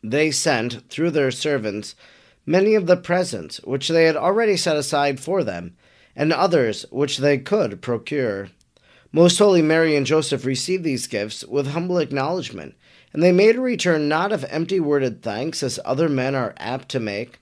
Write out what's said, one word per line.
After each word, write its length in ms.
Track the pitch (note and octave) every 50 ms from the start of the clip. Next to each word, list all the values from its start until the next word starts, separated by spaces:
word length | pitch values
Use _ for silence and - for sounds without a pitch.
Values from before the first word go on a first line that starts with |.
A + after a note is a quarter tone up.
They 280 | - A2 A#2 D3 D#3 D#3
sent, 580 | C#3 - - D#3+ C#3+ A#2 A2 B2 A#2 A2 - _
through 220 | - - D#3+ E3+
their 200 | D3+ D3+ C#3 C3
servants, 640 | A#2+ - - D#3 D3 C3 G#2+ G#2+ G2 G#2 G#2 - - _ - - _ _ _ _ _ _ _
many 280 | - D#3+ F#3 F#3+ G#3+ G#3+
of 120 | G#3+ F#3
the 100 | E3+ F3+
presents 640 | F3 F3+ - F3 F3+ F#3 C3+ - G2 D#2+ D2 - -
which 300 | - - B2+ C#3 C3+ -
they 160 | D#3+ E3 E3
had 120 | E3 D#3
already 400 | D3+ C#3 F3 G3 A3 A#3 A3 G3
set 180 | F3 - F3 D#3
aside 460 | D3 C3+ - - D3 C#3+ C#3+ C#3 C3
for 240 | - - F#3 G3 D3
them, 320 | G#2+ F2+ E2+ F2 F2 - _ _ _ _ _ _ _ _
and 160 | - D3 D#3
others 540 | D#3+ C#3 F3+ G3 E3+ D3+ B2+ A2+ G#2 - - -
which 300 | - C3 C#3+ C3+ - -
they 180 | C3 D3 C#3+
could 460 | C3 C3 - G3+ G#3+ F3 A2+ G2 F2+
procure. 680 | - B2 A#2+ A2 - - D3 D3 C3 A2+ G2+ G2 G2+ F#2+ _ _ _ _ _ _ _ _ _ _ _ _
Most 260 | - D#3 E3+ F3+ F3 -
Holy 220 | G#3 G#3 F#3+ F3
Mary 340 | D#3+ D3+ D#3+ E3 E3 D#3+ D3+
and 100 | C#3+ C3+
Joseph 400 | B2+ D#3 D#3 D3 D3+ C#3+ B2+ -
received 360 | C3 C3+ B2+ - - F#3 F#3+
these 240 | E3+ D#3+ C3+ A2+ -
gifts 380 | - - G#2 G#2 G#2+ G#2 - -
with 220 | - A2 C#3+ C#3
humble 320 | C3+ C#3+ E3+ F3 F3+ F3+ F3+
acknowledgment, 760 | D#3 C#3+ C#3+ C#3 C3 D3+ F3 F#3 D3 - - F#2+ D2+ C2+ - _ _ _ _ _ _ _
and 100 | - D3+
they 100 | E3 F3+
made 240 | F3+ F3+ G3+ A3 A#3
a 40 | B3
return 480 | B3+ B3+ A#3+ - - F3+ E3 D#3 D3+ D3
not 240 | D3+ D#3 F3+ G3+
of 140 | A3 D3 C3+ -
empty-worded 720 | - D3+ E3 F3 F#3+ F#3 D#3+ D3 D3 C#3+ C3 B2+ G#2+ -
thanks, 420 | - A#2 G2+ G#2+ C3 E3 D#3 -
as 160 | C#3+ C3 C#3 - -
other 240 | - B2 C#3 E3 D#3+
men 260 | C#3+ C3 B2+ C3+ C#3
are 200 | C3+ B2 G#2+ -
apt 320 | - - A2 B2 C3 - _
to 100 | - C3
make 400 | A#2 G#2 G2+ G2+ A#2+ B2 - _